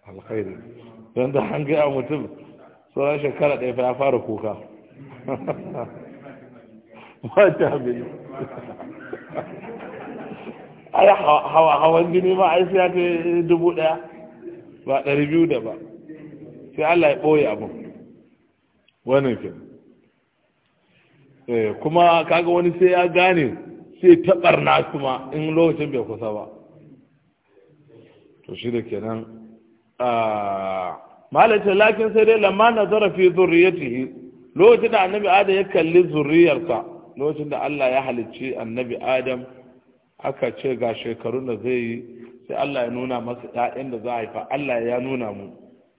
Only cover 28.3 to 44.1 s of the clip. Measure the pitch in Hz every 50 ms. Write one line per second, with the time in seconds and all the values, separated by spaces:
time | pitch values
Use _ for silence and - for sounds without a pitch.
28.3 | _ _ _ - - - - 120 120 117 - - 107 101 104 113 113 113 113 113
29.3 | - - - - - - _ _ _ _ _ _ _ _ 123 123 120 113 113 110
30.3 | 107 104 104 101 98 95 95 95 95 95 92 90 80 - - - - _ _ _
31.3 | - 147 190 233 214 208 202 202 185 196 214 220 214 190 220 220 - 220 220 214
32.3 | 226 214 208 196 190 196 220 233 233 220 208 180 202 220 214 190 - 180 185 180
33.3 | 165 175 185 165 165 170 175 185 170 - 147 127 117 127 131 127 - - - -
34.3 | - - - - _ 139 180 226 240 202 196 226 220 214 185 185 196 214 208 190
35.3 | 180 196 202 190 190 196 196 196 - 185 160 160 165 180 180 160 147 151 147 143
36.3 | 156 170 170 165 143 127 113 - 123 107 - - - - - - - 123 135 151
37.3 | 156 151 151 147 143 - - 139 147 143 135 127 127 135 135 131 123 120 110 -
38.3 | - - - 135 117 - 117 113 113 123 127 120 117 - - 123 131 131 123 131
39.3 | 127 123 123 - - - - - - _ _ _ _ _ _ _ _ _ - 143
40.3 | 135 - - 123 117 - - 135 127 113 120 117 110 - - 120 113 - - 117
41.3 | 113 135 131 127 113 104 101 123 127 123 117 117 117 120 - - - - - -
42.3 | - - _ _ - - 139 143 139 131 120 117 120 123 127 127 127 120 113 117
43.3 | 120 - - - - 123 120 120 - 127 135 135 120 113 104 123